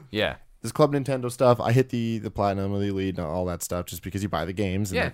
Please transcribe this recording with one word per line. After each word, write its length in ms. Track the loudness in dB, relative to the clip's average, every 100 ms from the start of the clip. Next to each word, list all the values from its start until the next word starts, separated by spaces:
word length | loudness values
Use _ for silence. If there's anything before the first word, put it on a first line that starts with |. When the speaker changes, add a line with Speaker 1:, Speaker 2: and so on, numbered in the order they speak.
| -8
Speaker 1:
Yeah. 240 | -2 -2 -4 -16 -12
Speaker 2:
This 120 | -8
Club 180 | 2 4
Nintendo 380 | 4 -2 -2 -4
stuff, 280 | 4 4 6
I 100 | 4
hit 180 | 4 4
the, 300 | 0 -2 -2
the 100 | -4
Platinum, 440 | 0 2 2 -2
the 140 | -2 -2
Elite, 300 | 0 -2 -2
and 80 | -4
all 200 | -2 -2
that 180 | -4
stuff 220 | -4 -6 -6
just 160 | -10
because 180 | -6 -4
you 80 | -2
buy 140 | -2 -2
the 80 |
games. 380 | -2 -2 0 -2
And 60 | -2
Speaker 1:
Yeah. 120 | -4